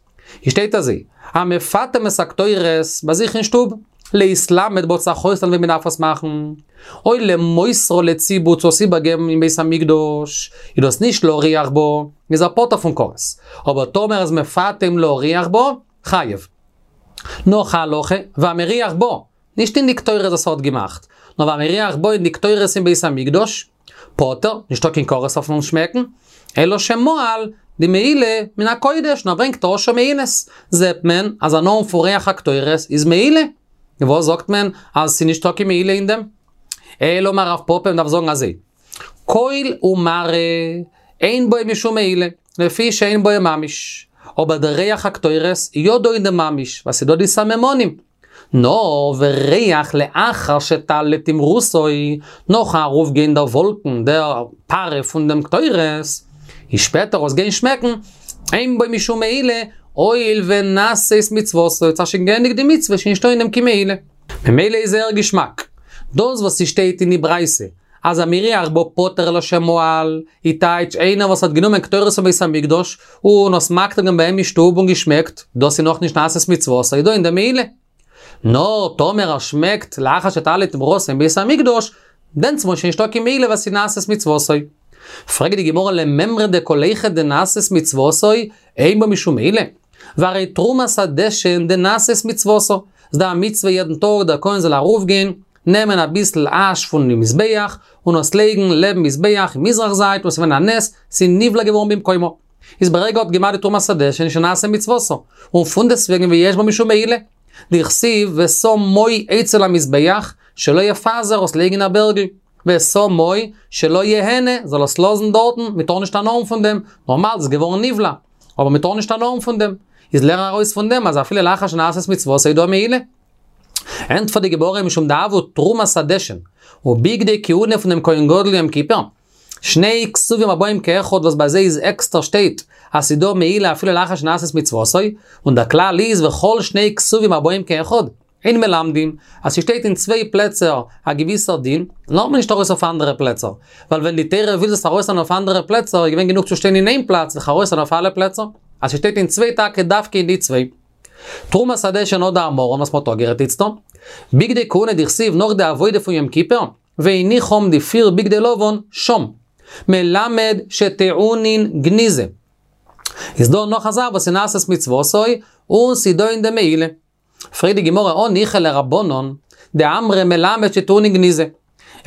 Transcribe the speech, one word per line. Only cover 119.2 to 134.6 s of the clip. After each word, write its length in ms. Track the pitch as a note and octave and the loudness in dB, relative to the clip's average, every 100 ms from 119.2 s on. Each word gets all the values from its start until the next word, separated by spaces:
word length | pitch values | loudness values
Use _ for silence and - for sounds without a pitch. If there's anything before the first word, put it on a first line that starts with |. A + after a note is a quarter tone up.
נאם 200 | A#3+ B3 | -2 -4
פון 180 | A#3+ A3 | -4 -2
דעם. 160 | G#3 G3 _ _ _ | -2 -4 _ _ _
איז 120 | C#3+ | 2
לערן 240 | C#3 F3+ F#3+ | 2 2 0
ארויס 240 | G3+ G#3+ | -2 -2
פון 160 | G3+ G#3+ | -2 0
דעם, 180 | B3 G#3 | 0 0
אז 120 | D3 | 0
א 40 | |
פילע 200 | - G3+ | 0 0
לאחר 240 | F3 F#3+ F#3 | 2 0 -2
שנעשית 420 | E3 E3 E3+ F#3 | 0 -2 -2 -4
מצוות, 320 | F#3 C#3 C#3 | -2 0 2
זיי 120 | D3+ | 4
דא 140 | D#3 F3 | 2 2
מעילה. 320 | F#3+ A3+ B3+ B3+ _ _ _ _ _ _ - - - - | 2 0 -2 -4 _ _ _ _ _ _ -14 -12 -10 -4
אנטפערט 320 | F3 G#3+ G#3+ | -2 0 0
די 60 | F#3+ | 0
גמרא, 340 | D#3+ E3+ G3+ | 0 0 0
משום 260 | F#3 E3 D3+ | -2 0 0
דאו 320 | D3 G#3 G3 | 0 0 -2
תרומת 560 | - - D3+ A3+ G3 E3+ | -2 0 0 2 0 0
הדשן, 400 | D3 F#3 - F#2 - _ _ - | 0 -2 -4 -12 -18 _ _ -6
וביגדי 560 | C3+ A#2+ D#3 A3+ G#3 G#3 | -2 2 2 2 0 0
כהונה 360 | G#3 E3+ A3 G#3+ | 0 0 2 0
פון 120 | F#3 | 0
דעם 120 | E3 | 0
כהן 240 | E3 D#3 D3 | 2 2 4
גדול 280 | F3+ G3+ | 2 2
יום 140 | F#3 D#3+ | 0 0
כיפור. 340 | - D3+ G#3+ G#2+ _ _ _ - - | -2 -2 -2 -4 _ _ _ -20 -10
שני 500 | - D#3+ G3+ A#3 A3 | -2 2 2 0 -2
כסובים 360 | - - A#3 G#3+ | -2 -2 0 0
הבאים 300 | E3+ G3+ G#3 | 0 0 -2
כאחד, 360 | - F#3 F#3+ F#3+ | 0 -2 0 0
וואס 120 | D#3+ | 0
ביי 140 | D3+ D3 | 2 2
זיי 160 | F3+ | 2
איז 160 | F#3+ D3+ | 2 0
אקסטרא 400 | D#3+ - - B3 | -2 -4 -2 -2
שטייט, 400 | - G#3 G3 - - _ - | 0 0 0 -2 -16 _ -6
אז 160 | D3+ C3+ | -2 0
זיי 80 | D3+ | 0
דא 160 | F#3+ | 0
מעילה, 400 | F#3 E3 G#3 F#3 | 2 0 0 0
א 20 | |
פילע 180 | D#3 F#3+ | -2 0
לאחר 220 | F3 F3+ | 0 -2
שנעשית 400 | F3+ D#3 E3+ D#3 | -4 -4 -4 -2
מצוות, 340 | D#3 | -4